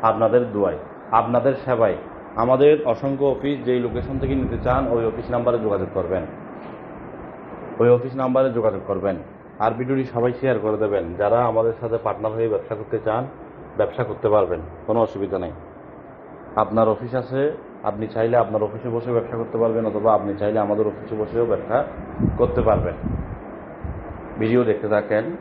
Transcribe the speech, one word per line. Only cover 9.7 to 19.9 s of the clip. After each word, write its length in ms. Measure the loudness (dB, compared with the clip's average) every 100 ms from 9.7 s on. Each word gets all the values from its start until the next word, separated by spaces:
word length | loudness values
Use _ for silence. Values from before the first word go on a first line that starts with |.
| 0
ভিডিওটি 280 | -2 -2 -2
সবাই 200 | 0 0 0
শেয়ার 180 | 0 0
করে 180 | 0 0
দেবেন। 200 | 2 0 -2 0
যারা 200 | 2 4 4
আমাদের 240 | 2 2 0
সাথে 160 | -2 -2
পার্টনার 320 | -2 -2 -4 0
হয়ে 160 | 0
ব্যবসা 200 | 0 -2 -8
করতে 220 | -4 -4 0
চান, 180 | -2 -2 -10 -18 -16 -16 -2
ব্যবসা 260 | -2 0 -4
করতে 180 | 0 4
পারবেন, 320 | 4 4 -2 -6 -12 0
কোনো 140 | 2 2
অসুবিধা 320 | 0 -2 -2
নেই। 100 | -4 -10 -16 -18 -18 -18 -18 -18 -18 -18 -6 0
আপনার 240 | 2 4 4
অফিস 200 | 2 -2 -4
আছে, 200 | -2 0 0 -2 -12 -6 -6
আপনি 160 | -4 -4
চাইলে 220 | 0 4 4
আপনার 180 | 4 2 0
অফিসে 220 | -2 -4
বসে 220 | -4 0 0
ব্যবসা 180 | 0 -4
করতে 160 | -4 0
পারবেন, 220 | 2 2 0